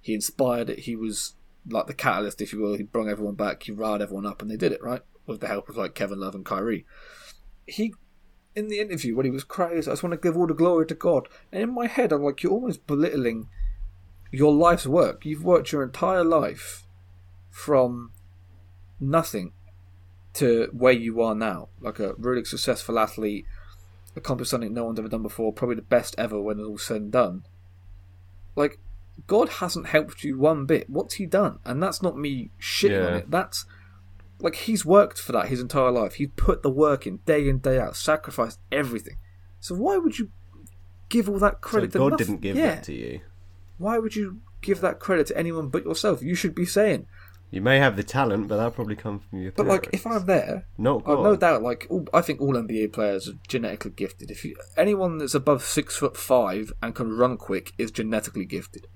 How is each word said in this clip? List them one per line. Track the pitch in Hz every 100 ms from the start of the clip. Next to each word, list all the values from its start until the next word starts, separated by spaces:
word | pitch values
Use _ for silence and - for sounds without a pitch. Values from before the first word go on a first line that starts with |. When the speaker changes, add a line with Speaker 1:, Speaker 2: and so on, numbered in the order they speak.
Speaker 1:
He | - 107
inspired | - - 131 120 113
it. | -
He | - 113
was, | 110 104 - _ - _ -
like, | 110 -
the |
catalyst, | 139 139 95 104 -
if | 104
you | 107
will. | 104 104
He |
brung | 101 117 107
everyone | 104 104 101
back. | 101 -
He | -
riled | 104 110 104
everyone | 101 98 101
up, | 98
and | 107
they | 107
did | -
it, | -
right? | 120 123 _ _ -
With | 110
the | -
help | 101 -
of, | 107
like, | 95
Kevin | - 101 98
Love | 95
and | 95
Kyrie. | 92 95 110 98 - - - - - - - - -
He, | - 220 - _ _ _ _ _ -
in | 214
the | 208
interview, | 214 165 131 113
when | 135
he |
was | 135
crying, | - - 170
he | 170
was | 156
like, |
"I |
just | -
wanna | 175 170
give | 175 165
all | 175
the | 147
glory | 175 170 160
to | 156
God." | 175 147 - - _
And | 180
in | 226 247
my | 233
head, | - 240
I'm | 151
like, | 143 139
"You're | 180
almost | 202 254 170 -
belittling | 143 165 143 120 113 110 - - - - - - - -
your | 131 147
life's | 147 170 175 135
work. | 160 120 - 151
You've | 151
worked | 170 175 -
your | 147
entire | 131 - 180 185
life | 165 165 - - - - - - - - - - -
from | - - 139 127 120 120 - - - - - - - - -
nothing | 135 147 - 107 92 - - - - - - - -
to | - 131 117 117
where | 117 127
you | 123 113 113
are | 113 107
now, | 110 92 - -
like, | 113 107
a | 98 -
really | 120 123
successful | 113 107 - 123 - 113
athlete, | 107 - 107 101 - - - - - - - -
accomplished | - 127 123
something | 127 113
no | 117 117
one's | 113
ever | 110
done | 113
before, | 107 - 110
probably | 107 123 110
the |
best | - 202 - -
ever | 113 107
when | 104 104
it's | 107
all | 101
said | - 110
and | 104
done. | 123 107 92 - - - - - - - - - - - -
Like, | 147 - - - - - -
God | 202 320
hasn't | - 175 170 -
helped | 156 151 -
you | 143 131
one | 147 156 135
bit. | 156 -
What's | 139 202 -
he | 185
done?" | 190 202 -
And | - 131
that's | 185 -
not | 180 139
me | 147 135 110 -
shitting | - - 202 196 90
on |
Speaker 2:
Yeah. | 87
Speaker 1:
it. | -
That's, | 165 185 - - - - - - - - -
like, | 170 -
he's | - 214 151
worked | 196 202 -
for | -
that | 120 -
his | 127
entire | 123 143 127
life. | 123 101 -
He's | 143 -
put | - -
the | 139
work | 135 151 139 -
in | 92 -
day | 151 139
in, | 131
day | 135 131
out, | 113 -
sacrificed | - 151 - 131 113 - -
everything. | 135 139 113 - - - - - -
So | - 180
why | 285 392
would | 330 -
you | 214 - - - - - - - -
give | 233 196
all | 196
that | 202 -
credit | - 220 185
Speaker 2:
So | -
Speaker 1:
to | -
Speaker 2:
God |
Speaker 1:
nothing? | 311 98
Speaker 2:
didn't | 104
give | - 269
Speaker 1:
Yeah. | 311 160
Speaker 2:
that | -
to |
you. | 64 58 62 - - - - - -
Speaker 1:
Why | 185 226
would | 220 214
you | 202 185 - -
give | - 185
that | - -
credit | - 180 143
to | -
anyone | 170 165 147
but | - 165
yourself? | 160 214 170
You | 156
should | 175 185 160
be | 175
saying, | 202 214 147 - - - - -
Speaker 2:
You | 95
may | 110 135
have | 139 101
the |
talent, | 104 139 127 101 104
but | 104
that'll | 117
probably | 117 107 104
come | 110 101
from | - 95
your | 92
Speaker 1:
But, | - -
like, | 190 -
if | 185
Speaker 2:
parents. | 226 226
Speaker 1:
I'm | 180
there, | 175 - - - -
Speaker 2:
Not | 165 - -
Speaker 1:
I've | 151
no | 196
Speaker 2:
God. | 202
Speaker 1:
doubt, | 175 131
like, | 117 120 -
all, | - 147
I | 165
think | 170 135
all | 139 123
N | 110
B | 110
A | 107
players | 110 104 98 -
are | - -
genetically | 127 113 90 101
gifted. | - 98 - -
If | -
you, | - - - -
anyone | 185 202 185 160
that's | 139
above | 143 135 135
six-foot-five | - - 147 - 147 - - 127 104 95 110 -
and | 117
can | 113 113 113
run | 127 117
quick | - 95 - -
is | 113
genetically | - 110 110 - - 92
gifted. | 90 - - -